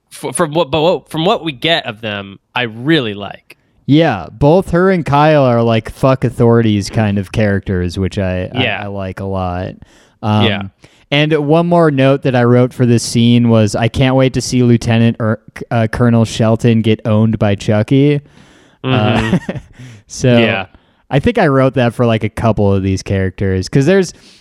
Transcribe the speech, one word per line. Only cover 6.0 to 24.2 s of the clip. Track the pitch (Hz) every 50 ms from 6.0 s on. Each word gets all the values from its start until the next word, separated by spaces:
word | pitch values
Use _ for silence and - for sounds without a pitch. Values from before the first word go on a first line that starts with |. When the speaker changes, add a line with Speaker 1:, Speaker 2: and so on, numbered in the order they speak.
| - 131 131 - -
Speaker 2:
authorities | 117 - - 123 117 117 117 113 110 104 101 95 -
kind | - 117 110 104 101 101
of | 95 -
characters, | - - 110 101 101 95 - - 98 90 90 90 87 98
which | 95 90 - 107
I, | 98 92 92 92 92 - -
I, | 127 127
Speaker 1:
Yeah. | 113 101 92 92
Speaker 2:
I | 101
like | 98 98 95 95 92 -
a | 98
lot. | 98 95 92 92 90 87 90 92 - - - - _ _ _ _ _ _ -
Um, | - 107 107 107 104
Speaker 1:
Yeah. | 107 101 95 101 98 - _ _ - _ _ _ -
Speaker 2:
and | - 143 151 156 156 147 147 143
one | 156 170 170 175
more | 175 170 170 156
note | 143 131 131 135 139 139 -
that | 139 123
I | 123 120
wrote | 120 123 123 127 127 -
for | - 127
this | 120 120 113
scene | - - - 120 117 120 120 120 120 117
was, | 113 110 110 104 -
"I | - 117 117
can't | - - 135 131 127 135
wait | 131 131 113
to | 131
see | - - 127 123 123
Lieutenant | 120 120 113 - 120 113 113 117 117 117 -
Er-, | 117 107 113 - _ _ - - - -
uh, | 127 117 113 110
Colonel | - - 123 120 117 117 113
Shelton | - - - 113 110 113 110 - 120 113 113
get | 107 113 107 - -
owned | 113 107 107 110 110 107 -
by | 113 104 101
Chucky." | 98 - - 107 107 - - 139 135 139 147 147 143 - - _ - - _ _ _ _ _ _ _ -
Speaker 1:
Mm-hmm. | 131 131 113 107 110 113 113 110 110 143 - - - -
Speaker 2:
Uh, | 139 - - - - 127
<laughs> | 123 117 104 _ -
so | - - - 127 120 120
Speaker 1:
Yeah. | 117 107 101 98 92 - _ - _ _ _ _ _ -
Speaker 2:
I | - 143
think | - 240 233 233
I | 190 151
wrote | 135 135 131 135 -
that | 135 120 120 107
for, | - 123
like, | 117 113 110 113
a | 104
couple | - - - 113 104 - 104 98 98
of | 98 95
these | 98 95 92
characters, | - - 98 95 95 92 - - 104 95 92 95 92 -
'cause | - 143 139
there's, | 160 190 196 185 - - -